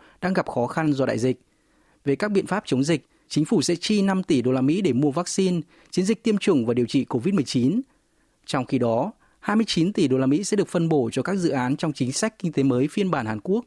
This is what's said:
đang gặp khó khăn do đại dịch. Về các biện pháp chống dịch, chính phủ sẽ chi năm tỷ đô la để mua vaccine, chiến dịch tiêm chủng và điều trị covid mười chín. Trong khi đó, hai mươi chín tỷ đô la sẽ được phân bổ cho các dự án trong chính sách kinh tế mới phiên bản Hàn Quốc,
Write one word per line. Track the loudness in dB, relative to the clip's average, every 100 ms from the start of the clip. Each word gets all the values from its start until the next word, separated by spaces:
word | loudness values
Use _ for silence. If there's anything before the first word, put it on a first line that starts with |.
| -20 -8
đang | -4
gặp | -2 -2
khó | -4 -4
khăn | -2 -2
do | 0 0
đại | 0
dịch. | -2 -2 _ _ _ _ _ _
Về | -4 -2
các | 0
biện | -2 0
pháp | -4 -2
chống | -2
dịch, | 0 -2 -6 _ -4
chính | -2
phủ | 2 2
sẽ | 2
chi | -2 0 0
năm | 2 0
tỷ | 0 2
đô | 2
la | 2 2 2
để | 0
mua | 2 0
vaccine, | 0 -4 0 0 0 -6 _ _
chiến | -2
dịch | 0 0
tiêm | 0 0
chủng | 2 2 2
và |
điều | 0 2
trị | 0
covid | 0 -2 0
mười | 0
chín. | 0 0 2 0 -4 _ _ _ _ _ -6
Trong | -6
khi | -2 0
đó, | 0 0 -2 -8 _ _
hai | -2 0
mươi | 0
chín | 0 0
tỷ | 2 2
đô | 2
la | 2 0
sẽ | 0 -2
được | 0
phân | 0 2
bổ | 2 2
cho | -2
các | -2
dự | -2 0
án | 0 -2 -2
trong | -4
chính | -2 -2
sách | -2 -4 -4
kinh | -4
tế | 0
mới | 2 2 0
phiên | 0 -2
bản | -2 -2
Hàn | -6
Quốc, | -2 -4